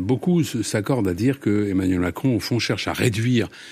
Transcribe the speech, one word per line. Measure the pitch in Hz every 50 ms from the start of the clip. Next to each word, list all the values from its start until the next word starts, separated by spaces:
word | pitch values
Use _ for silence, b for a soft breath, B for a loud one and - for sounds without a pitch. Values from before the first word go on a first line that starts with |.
beaucoup | 92 104 131 - - 180 175 170 135
se, | - - 113
s'accordent | 104 - - 107 101 - 135 127 101
à | 92 87
dire | 87 113 135 135 -
que | - 107 104 104 104 101
Emmanuel | 92 95 92 92 92 87
Macron, | 90 90 87 - - 135 120
au | 98
fond, | - - 127 110
cherche | - - 117 98 -
à | 92 76
réduire | 92 104 120 95 110 113 127 127 113 95 - B B B B